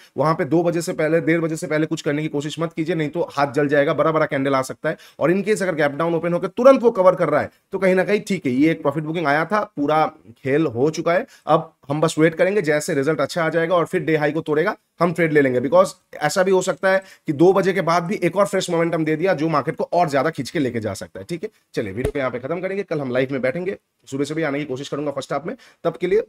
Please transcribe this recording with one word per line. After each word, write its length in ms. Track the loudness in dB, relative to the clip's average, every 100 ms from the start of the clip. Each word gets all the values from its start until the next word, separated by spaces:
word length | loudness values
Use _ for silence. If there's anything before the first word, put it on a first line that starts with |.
| -8 -2
वहां 160 | 0 0
पे 100 | 0
दो 160 | 0
बजे 180 | 0 -2
से 120 | -4
पहले, 280 | -4 0 2
डेढ़ 200 | 2 0
बजे 140 | -2 -6
से 120 | -4
पहले 180 | -2 -2
कुछ 160 | -4
करने 200 | -4 -4
की 60 | -4
कोशिश 320 | -6 -6 -6
मत 140 | -6
कीजिए, 220 | -4 -4 -2
नहीं 140 | -2
तो 180 | -4 -4
हाथ 220 | -2 -2
जल 140 | 0 2
जाएगा, 260 | 2 2
बड़ा 180 | 2 2
बड़ा 140 | 2 0
कैंडल 300 | 0 0 0
आ 60 |
सकता 260 | -2 -6 -6
है। 80 | -6 -12 -2
और 120 | 0
in 120 | 2
case 180 | 0 -2
अगर 140 | -2 0
गैप 160 | -2
डाउन 220 | 0 -2 -2
ओपन 180 | -2
होकर 140 | -2 -4
तुरंत 360 | 4 6 6
वो 80 | 4
कवर 240 | 4 4 4
कर 140 | 2
रहा 120 | 0
है 100 | -2 -8 _
तो 80 | -2
कहीं 160 | 2 2
ना 80 |
कहीं 180 | 2 0
ठीक 240 | -2 -2 0
है, 60 |
ये 200 | 2 2
एक 100 | 2
प्रॉफिट 220 | -2 -2
बुकिंग 240 | -4 -2 0
आया 180 | 0 0
था, 180 | -2 -2 -4
पूरा 300 | 0 2 0 -2 -20
खेल 320 | -8 -2 0 0
हो 220 | 0 0
चुका 220 | 0 0
है। 120 | 0 -2 -6 0
अब 260 | 0 0 _ -6
हम 120 | 0
बस 140 | 0 2
वेट 160 | 2 4
करेंगे, 260 | 2 2
जैसे 320 | 0 0 0
रिजल्ट 260 | 0 0 0
अच्छा 220 | -2 -2 -2
आ 40 |
जाएगा 260 | 0 0 0
और 100 | 0
फिर 160 | -2
डे 120 | 0 0
हाई 140 | 0
को 100 | -2
तोड़ेगा 340 | 0 0 0 -2 _ -2
हम 140 | 0
ट्रेड 200 | 2 2
ले 80 | 4
लेंगे, 180 | 4 2
because 280 | 2 4 4 -2 _ -4
ऐसा 260 | 0 2
भी 80 | 2
हो 100 | 2
सकता 300 | 0 -2 0
है 100 | 0 -2 -8 -4
कि 60 |
दो 180 | 4 6
बजे 200 | 6 2
के 80 | 0
बाद 200 | 2 0
भी 160 | 0 -2
एक 120 | 0 0
और 100 | 0
फ्रेश 220 | 0 -2
मोमेंटम 360 | 0 0 0 0
दे 100 | 0
दिया 180 | 0
जो 160 | 0 0
मार्केट 260 | 0 -2 -4
को 80 | -2
और 160 | 0 2
ज्यादा 200 | 0 0
खींच 200 | -4 -6
के 100 | -4
लेके 200 | -2 -2
जा 140 | -6
सकता 260 | -6 -10 -14
है। 60 | -10
ठीक 180 | -10
है, 60 | -10 -14 _
चलिए 200 | -8 -6
वीडियो 180 | -4 -4
को 80 | -4
यहाँ 120 | -4
पे 80 | -6
खत्म 200 | -6 -6
करेंगे, 220 | -6 -6
कल 180 | -6 -6
हम 100 | -2
लाइव 200 | -2 -2
में 100 | -2
बैठेंगे, 360 | -2 -4 -6 -10 _ _ -10
सुबह 160 | -6
से 100 | -4
भी 100 | -4
आने 160 | -4 -4
की 60 | -6
कोशिश 240 | -8 -8
करूंगा 220 | -8 -6
फर्स्ट 220 | -8 -6
हाफ 120 | -8 -8
में। 100 | -12 -16 _
तब 140 | -6 -4
के 100 | 0
लिए, 140 | 0